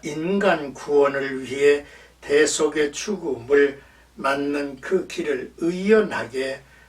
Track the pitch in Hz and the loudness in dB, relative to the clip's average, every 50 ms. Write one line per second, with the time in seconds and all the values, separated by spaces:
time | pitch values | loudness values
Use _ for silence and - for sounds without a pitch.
0 | - 156 147 156 160 180 196 202 208 190 170 156 143 135 - - - 147 147 143 | -8 -8 -6 -4 -4 -2 0 0 2 2 0 0 -2 -8 -12 -12 -4 2 4 4
1 | 139 139 139 139 139 135 135 131 131 117 131 139 143 143 143 143 - - - - | 4 4 2 0 -4 -4 -6 -8 -8 -8 -2 2 4 4 4 4 0 -6 -18 -20
2 | - - _ _ - - 143 147 151 151 - - 156 151 151 156 151 143 - - | -20 -20 _ _ -4 2 4 4 4 4 2 0 0 0 2 0 0 0 -2 -6
3 | - 214 208 175 170 156 127 120 117 120 143 143 143 139 135 - - - _ _ | -6 -6 -6 -6 -4 -6 -6 -6 0 2 4 4 4 4 2 -4 -16 -20 _ _
4 | _ _ _ - - 139 139 143 143 143 143 143 143 139 135 127 - - 190 180 | _ _ _ -6 -4 -2 -2 -2 -2 -2 -2 -4 -4 -6 -8 -12 -4 -2 -2 -2
5 | - - - - 165 151 131 127 131 - - - 165 170 180 180 190 202 220 214 | -2 -4 -8 -6 -4 -4 -4 -4 -6 -10 -8 -4 -4 -2 -2 -2 2 4 4 4
6 | 208 - 139 - 113 113 123 131 135 131 135 - - _ _ _ _ | 4 2 -4 -6 -8 -6 -6 -4 -4 -4 -6 -10 -14 _ _ _ _